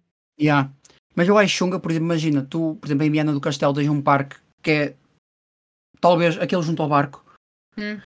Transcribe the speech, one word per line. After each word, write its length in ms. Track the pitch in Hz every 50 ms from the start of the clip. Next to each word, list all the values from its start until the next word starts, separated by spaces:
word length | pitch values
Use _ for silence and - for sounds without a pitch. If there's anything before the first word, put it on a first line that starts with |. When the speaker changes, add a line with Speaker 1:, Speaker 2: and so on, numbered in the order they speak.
| _ _ _ _ _ _ _ -
Speaker 1:
Yeah. 300 | 147 151 147 143 135 139 - _ _ _ _ _ _ _ -
Mas 140 | 165 175 185
eu 80 | 208 214
acho 160 | 202 185 -
chunga, 240 | - 180 185 185 180
por 120 | - 170
exemplo, 160 | 165 160 160
imagina, 360 | 170 170 160 156 160 147 139 135 139
tu, 280 | - 165 165 160 156 -
por 60 | - 143
exemplo, 160 | 147 139 156
em 60 | 151
Viana 220 | 151 151 151 151
do 80 | 147 143
Castelo 340 | 139 160 139 - 156 143 143
tens 140 | 147 143 147
um 120 | 147 143
parque 340 | 139 147 143 139 139 139 - - _ _ _ _
que 80 | - 165
é 240 | 151 151 147 143 - _ _ _ _ _ _ _ _ _ _ _ _ _ _ _ _ _ _ _ _ -
talvez 380 | - 175 180 165 170 170 156 202
aquele 240 | 185 143 - 180
junto 200 | 160 160 165 143
ao 60 | - 143
barco, 360 | 147 143 143 139 - - _ _ _ _ _ _ _ _ _ _ - 214
Speaker 2:
Hum. 220 | 208 208 214 196 -